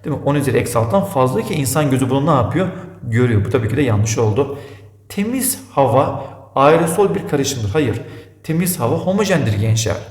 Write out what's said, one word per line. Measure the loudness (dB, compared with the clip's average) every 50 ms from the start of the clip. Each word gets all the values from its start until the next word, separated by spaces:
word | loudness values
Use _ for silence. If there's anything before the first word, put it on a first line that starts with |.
| -4
Değil | -6 -6
mi? | -2 -2
On | 0 0
üzeri | 2 0 2 0
eksi | 0 0 0 0 0
altıdan | 0 2 2 0 0
fazla | 0 0 2 2 2 2 -2
ki | -2 -2 -2
insan | -2 -2 0 0 0 2 2
gözü | 2 2 2 2
bunu | 2 2 2
ne | 2
yapıyor? | 2 2 2 0 0 -2 -2 -2 -4 -10 -14 -16 -16 -12
Görüyor. | -6 -2 2 2 2 4 2 2 0
Bu | 2
tabii | 0 0 0 0
ki | 0
de | 0
yanlış | 2 2 2 2 2 0 0 0
oldu. | 0 0 2 0 -2 -2 -4 -10 -12 -16 -20 -20 -20 -20 -20 -20 _ -10
Temiz | -6 -4 -4 -2 -2 -2 -2 -4 -4 -6 -10 -4
hava | 0 2 2 4 4 2 2 0 -4 -8 -10 -12 -16 -20 -20 -6 0
aerosol | 2 4 6 6 4 2 0 2 2 2 2 0
bir | -2 -4 -2
karışımdır. | -2 -2 -2 -2 -4 -4 -4 -2
Hayır. | 0 0 0 0 -2 -4 -8 -12 -16 -20 -20 -20 -20 -16
Temiz | -8 -4 -2 0 0 -2 -2 -2
hava | -2 0 0
homojendir | 0 0 0 0 0 2 2 2 0 2 0 0 0
gençler. | 2 2 0 0 0 -2 -4 -4 -6 -14